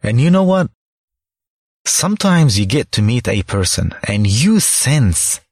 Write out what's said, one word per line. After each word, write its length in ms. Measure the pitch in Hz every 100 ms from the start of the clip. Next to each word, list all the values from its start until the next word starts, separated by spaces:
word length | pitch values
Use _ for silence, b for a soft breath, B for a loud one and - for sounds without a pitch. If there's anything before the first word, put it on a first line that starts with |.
And 180 | - 113
you 100 | 151
know 140 | 185
what? 260 | 190 190 180 _ _ _ _ _ _ _ _ _ _ _ -
Sometimes 720 | - 175 208 196 175 151 98
you 80 | 101
get 260 | 139 117
to 100 | -
meet 240 | 104 120 -
a 160 | 104
person 520 | - 98 90 - - - -
and 200 | 104 104
you 340 | 101 170 220
sense 800 | - - - 147 113 82 - - _